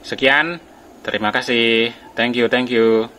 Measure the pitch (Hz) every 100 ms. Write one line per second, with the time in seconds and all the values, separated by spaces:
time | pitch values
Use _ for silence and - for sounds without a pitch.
0 | - 113 135 143 160 170 - - - -
1 | - 107 107 123 127 120 117 113 117 -
2 | - - 120 120 117 127 123 120 113 110
3 | 113